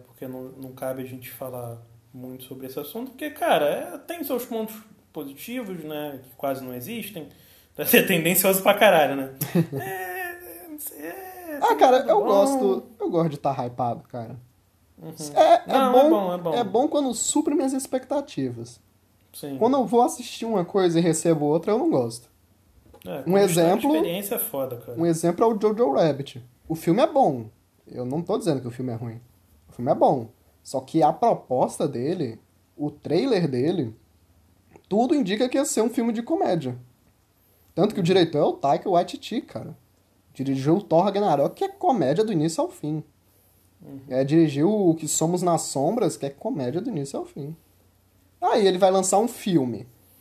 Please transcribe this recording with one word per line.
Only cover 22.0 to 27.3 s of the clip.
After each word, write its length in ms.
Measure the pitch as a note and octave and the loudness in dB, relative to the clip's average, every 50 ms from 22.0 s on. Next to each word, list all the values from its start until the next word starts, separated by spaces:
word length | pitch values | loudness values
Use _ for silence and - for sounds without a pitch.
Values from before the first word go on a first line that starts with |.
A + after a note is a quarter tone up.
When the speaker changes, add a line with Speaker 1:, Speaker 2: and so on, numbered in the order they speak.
| A#2+ A#2 A#2+ - - _ _ _ _ _ _ _ _ _ _ _ _ - - - - | 0 -2 -4 -10 -16 _ _ _ _ _ _ _ _ _ _ _ _ -20 -20 -16 -12
Speaker 1:
É, 140 | F#3 F3 C#3 | -10 -10 -6
Speaker 2:
Um 40 | C3+ | 0
Speaker 1:
quando 40 | |
estraga 100 | E3 F#3 | 2 4
a 60 | G3 G3+ | 4 4
Speaker 2:
exemplo, 520 | F#3 E3 E3+ E3 E3+ F#3+ A#3 D4 D3 D3+ | 4 4 4 6 6 4 4 2 2 2
Speaker 1:
experiência 400 | D#3+ - E3+ E3+ G3 G3+ - A#3 | 2 0 0 -2 -4 -6 -6 -6
é 40 | - | -6
foda, 380 | - - - C#3 C3 B2 A#2+ | -6 -4 -4 -6 -6 -6 -8
cara. 220 | A#2+ - B2 A#2+ C3+ | -10 -12 -10 -4 0
Speaker 2:
um 60 | E3 | 0
exemplo 400 | E3+ E3 E3 - E3+ E3+ E3+ A3+ | 0 2 2 2 0 2 4 4
é 20 | |
o 140 | A3+ A#3 G3 | 2 4 2
Jojo 300 | G#3+ G#3+ G#3+ A3 A#3+ C#4 C4 | 0 0 2 2 2 2 4
Rabbit. 500 | A3 F3 D3+ C3+ C3 C3+ - - B2 - - _ _ _ | 4 2 2 2 -2 -6 -10 -14 -18 -20 -20 _ _ _
O 60 | - D#3+ | -8 -8
filme 300 | E3 - E3+ E3+ A#3 D4+ | -2 0 2 2 4 2
é 40 | |
bom. 380 | E4+ D#4 C4+ B3 F3 | 2 4 2 2 2